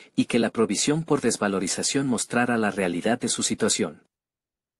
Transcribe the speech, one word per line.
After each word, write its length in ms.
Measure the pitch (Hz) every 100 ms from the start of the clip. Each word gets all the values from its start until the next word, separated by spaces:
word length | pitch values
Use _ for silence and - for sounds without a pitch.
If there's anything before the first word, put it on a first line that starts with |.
| - -
y 100 | 123
que 140 | 120
la 120 | 113
provisión 520 | - 107 98 - 156
por 180 | 160 139
desvalorización 840 | 120 - 104 95 92 - 90 139 139
mostrara 500 | 110 - 120 120 117
la 120 | 107
realidad 500 | 95 90 85 - 123
de 100 | 117
su 140 | -
situación. 600 | - 107 107 - 87 - _ _ _ _ _ _ _